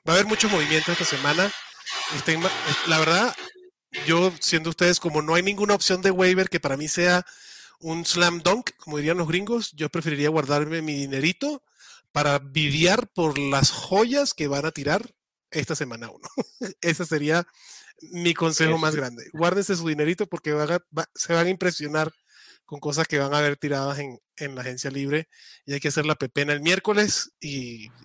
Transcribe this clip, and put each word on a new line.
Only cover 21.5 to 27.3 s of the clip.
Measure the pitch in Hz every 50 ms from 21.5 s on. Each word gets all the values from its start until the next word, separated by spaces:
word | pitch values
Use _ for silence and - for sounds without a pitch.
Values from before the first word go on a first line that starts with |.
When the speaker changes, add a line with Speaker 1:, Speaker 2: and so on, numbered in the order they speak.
Speaker 1:
impresionar | 190 170 190 180 170 - 151 147 151 156 156 160 - _ _ _ _ - - - - _ _
con | _ 151 143
cosas | - 151 143 151 160 -
que | - 147
van | 139 139 147
a | 147
ver | 147 147 143
tiradas | - - 147 143 139 135 139 139 139
en, | 143 139 120 117 _ _ _
en | - 151 143 135
la | 131
agencia | 123 131 127 123 - 139
libre | 131 139 139 139 147 156 165 - _ - - - - - _
y | - 143
hay | 143
que | - 151
hacer | 139 160 147
la | 151 151
pepena | - - 127 - 143 143 147 147
el | 147
miércoles | 143 165 180 196 - - 208 202 208 202 - - - -